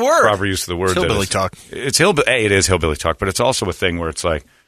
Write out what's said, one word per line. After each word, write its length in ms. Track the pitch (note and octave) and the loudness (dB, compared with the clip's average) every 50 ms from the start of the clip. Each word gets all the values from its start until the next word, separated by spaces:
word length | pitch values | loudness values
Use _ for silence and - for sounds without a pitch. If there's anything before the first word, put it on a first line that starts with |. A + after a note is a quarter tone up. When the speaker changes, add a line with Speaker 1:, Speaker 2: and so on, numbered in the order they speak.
| A#3 | 2
Speaker 1:
word. 180 | C#4 D#4+ E4 - | 2 4 4 4
Speaker 2:
proper 240 | A2 G#2 F#2+ G2 | 4 2 2 0
use 160 | G2 F#2+ F2+ - | -2 -2 -2 -4
of 60 | - | -4
the 80 | F2 | -4
word. 140 | E2+ F#2+ F#2 | -2 0 0
Speaker 3:
It's 40 | F#2 | 0
Speaker 2:
That 60 | F3+ F3+ | 0 0
Speaker 3:
hillbilly 200 | E2 A2 G#2 F#2+ | 0 0 0 -2
Speaker 2:
is, 40 | F2+ | -2
Speaker 3:
talk. 280 | - G2+ F#2+ F2+ - - - - | -2 -2 -2 -4 -6 -10 -18 -14
Speaker 2:
it's 280 | - - A#2 C#3 - - | -12 -8 -6 -2 0 2
hillbilly. 300 | D#3+ G3+ G3 D3 - A#2 | 2 2 2 2 2 2
A, 140 | B2+ B2 A2 | 2 2 2
it 80 | G#2 G2 | 2 2
is 140 | G2 F2+ - | 2 2 2
hillbilly 280 | F#2 F2 D#2 D#2+ D2+ | 2 2 0 0 -2
talk, 220 | - - E2 D#2+ - | -2 -2 -2 -2 -2
but 100 | G2+ G2 | -2 -4
it's 120 | F2+ - | -2 0
also 260 | A#2+ B2+ B2+ - A2 F#2+ | 0 0 0 0 -2 -4
a 40 | E2+ | -4
thing 260 | - G2+ F2+ E2+ E2+ | -2 -2 -2 -2 -2
where 100 | E2+ D#2+ | -4 -6
it's 140 | D2+ - - | -6 -4 -2
like 200 | F2 D#2+ D2+ - _ _ _ _ | -2 -2 -2 -4 _ _ _ _